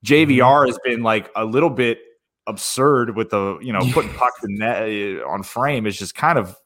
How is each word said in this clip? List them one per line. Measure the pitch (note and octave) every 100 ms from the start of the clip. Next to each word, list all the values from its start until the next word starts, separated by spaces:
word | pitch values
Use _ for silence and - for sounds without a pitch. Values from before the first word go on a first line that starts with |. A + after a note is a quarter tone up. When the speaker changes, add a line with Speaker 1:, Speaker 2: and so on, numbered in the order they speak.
Speaker 1:
J | G#2+ D3 D#3
V | B2+
R | B2+ C#3+
Speaker 2:
Mm-hmm. | C3+
Speaker 1:
has | A#2
been, | B2+ A#2
like, | A2+ A2 G#2 G#2+
a | A2
little | A#2+ E3
bit | A#2+ B2 A2+ - _ _ _ -
absurd | G#2 - - C#3 C3+ A#2+ G#2+
with | A2
the, | G#2 G2 F#2
you | B2
know, | G#2
Speaker 2:
<laughs> | B2+
Speaker 1:
putting | B2 A2
pucks | - B2 -
in | G#2+ G2+
net, | A2 G2+
uh, | A2 G#2 G2+ F#2 B1
on | F#2+
frame. | F#2+ - C3+ C3+ G#2+
It's | G2
just | G2 -
kind | D3+ D#3
of | F#2 -